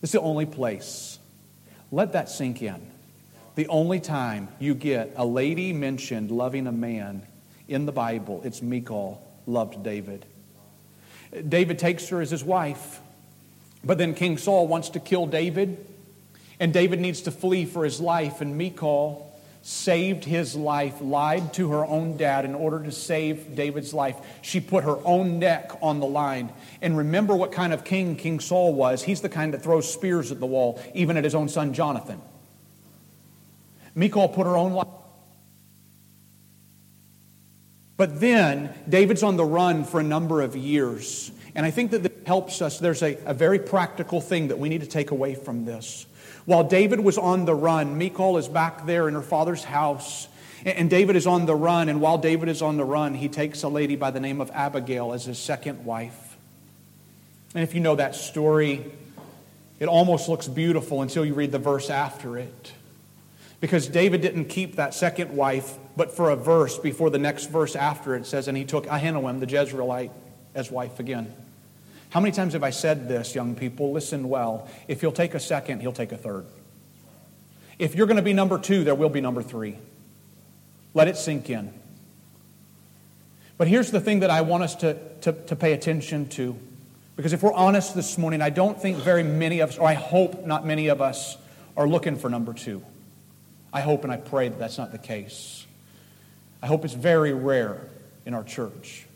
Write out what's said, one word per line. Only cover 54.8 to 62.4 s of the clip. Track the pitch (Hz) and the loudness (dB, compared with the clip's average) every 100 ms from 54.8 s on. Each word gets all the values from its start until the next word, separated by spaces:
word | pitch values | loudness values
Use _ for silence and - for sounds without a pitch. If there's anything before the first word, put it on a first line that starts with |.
| 127 123 120 | -4 -4 -4
as | 123 123 | -6 -8
his | 120 | -10
second | - 139 151 127 | -6 -6 -6 -10
wife. | 117 113 117 - - - - - - - - - - - - - - | -8 -6 -8 -14 -20 -20 -20 -20 -20 -20 -20 -20 -20 -20 -20 -20 -10
And | 170 | -4
if | 165 | -2
you | 170 | 0
know | 165 147 | 2 2
that | 135 | 2
story, | - - 156 151 156 151 139 127 - - - - - - - - - | -2 -8 0 4 4 4 0 -8 -16 -20 -20 -20 -20 -20 -20 -20 -6
it | 156 | 4
almost | 170 180 170 - | 6 6 4 2
looks | 165 - | -2 -2
beautiful | 131 170 160 160 139 | 0 2 2 0 -4
until | 135 165 151 | -2 0 0
you | |
read | 143 143 | 0 0
the | 139 | 0
verse | 143 139 139 | 2 0 0
after | 139 143 - 127 | -2 -2 -4 -10
it. | 120 | -8